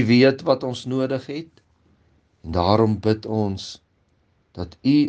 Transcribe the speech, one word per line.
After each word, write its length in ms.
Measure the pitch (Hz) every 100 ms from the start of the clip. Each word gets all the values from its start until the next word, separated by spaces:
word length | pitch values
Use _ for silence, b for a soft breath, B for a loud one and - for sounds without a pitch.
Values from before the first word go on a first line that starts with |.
| 113
weet 400 | 123 135 135 160
wat 180 | 127
ons 220 | 131 120 127
nodig 400 | 131 131 131 135
het, 360 | 147 165 _ _ _ _ _ _ _ _ _
en 100 | 82
daarom 460 | 87 90 110 110 98
bid 260 | 107 110 107
ons 420 | 110 104 98 - - _ _ _ _ _ _ _
dat 240 | - 87 -
U 140 | 131 147